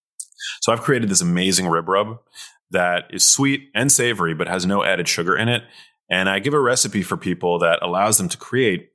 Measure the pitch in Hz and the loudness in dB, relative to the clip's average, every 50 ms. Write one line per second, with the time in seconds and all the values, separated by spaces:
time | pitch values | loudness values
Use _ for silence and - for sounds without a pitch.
0 | _ _ _ - - - _ - - - - - - - 113 - - - 139 123 | _ _ _ -18 -18 -18 _ -16 -14 -14 -10 -4 0 0 0 0 0 0 0 0
1 | 113 101 95 87 87 87 87 90 90 95 92 90 95 87 82 82 82 87 92 98 | 0 0 0 0 2 2 0 2 2 2 0 0 0 0 0 0 0 2 0 0
2 | 104 107 113 117 - _ _ - - - - _ _ _ 90 92 90 90 87 87 | 0 0 -4 -12 -16 _ _ -20 -20 -20 -20 _ _ _ -2 0 0 0 0 -2
3 | - - - 95 - - - - 139 139 139 143 139 - - 104 123 - - - | -4 -6 -4 0 2 2 4 4 2 2 0 -2 -4 -6 -2 0 2 2 2 2
4 | 127 120 117 101 87 82 82 78 87 82 90 92 87 92 101 101 - - 95 87 | 2 0 0 0 0 -2 0 -2 -2 -2 -2 -2 0 0 0 2 2 2 0 0
5 | 87 - - - 85 87 95 - 110 117 120 113 - - - - - - _ _ | 0 -2 -2 -2 -2 0 0 0 0 0 0 -2 -4 -8 -16 -20 -20 -20 _ _
6 | _ _ 90 92 92 98 98 101 98 143 143 147 135 120 123 127 - - 101 107 | _ _ -2 0 0 0 0 0 -2 0 0 2 2 2 2 0 0 -2 -2 -2
7 | 92 - 98 85 - 92 90 - - 87 87 85 87 85 82 80 - 90 87 92 | -2 -2 -4 -4 -2 -4 -4 -2 -2 -2 0 2 2 2 2 0 -2 -2 -2 0
8 | 101 107 110 - 95 85 - - - - - 127 131 110 92 87 - - _ | 0 2 2 0 0 -2 -6 -8 -8 -4 -2 0 2 2 0 -2 -6 -12 _